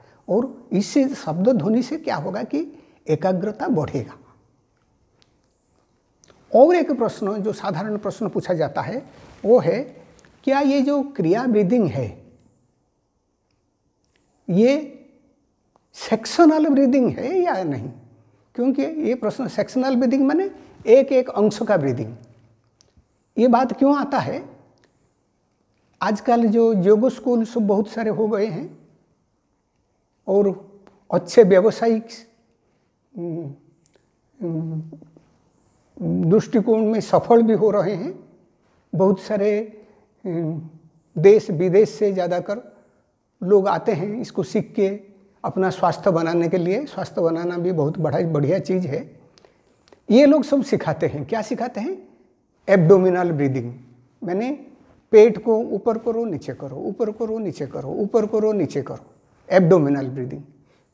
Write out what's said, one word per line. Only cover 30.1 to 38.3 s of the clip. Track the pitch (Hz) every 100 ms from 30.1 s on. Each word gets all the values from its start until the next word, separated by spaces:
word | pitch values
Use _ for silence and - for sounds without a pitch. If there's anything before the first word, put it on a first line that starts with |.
| _ -
और | 196 202 - - - _ _ -
अच्छे | 175 175 -
व्यावसायिक, | 196 185 214 - 233 220 - - - _ _ _ _ _ _ _ _ 247
उम, | 175 165 147 139 _ _ _ _ _ _ _ _
उम, | 180 160 160 160 160 - - _ _ _ _ _ _ _ _ - 170 180 165
दृष्टिकोण | 208 - 240 226 220
में | 214 220
सफल | - 180 - 233
भी | 226
हो | 208 214
रहे | 202 190
हैं। | 185 269 381 -